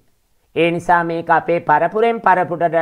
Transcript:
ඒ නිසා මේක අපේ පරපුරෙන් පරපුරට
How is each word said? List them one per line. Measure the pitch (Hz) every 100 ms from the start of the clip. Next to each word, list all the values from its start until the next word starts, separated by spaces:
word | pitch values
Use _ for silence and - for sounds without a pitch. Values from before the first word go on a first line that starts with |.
| _ _ _ _ _ -
ඒ | 170
නිසා | 170 175 175
මේක | 170 165 165
අපේ | 160 156 170
පරපුරෙන් | 170 151 170 202 233 233
පරපුරට | 190 180 170 170 170 165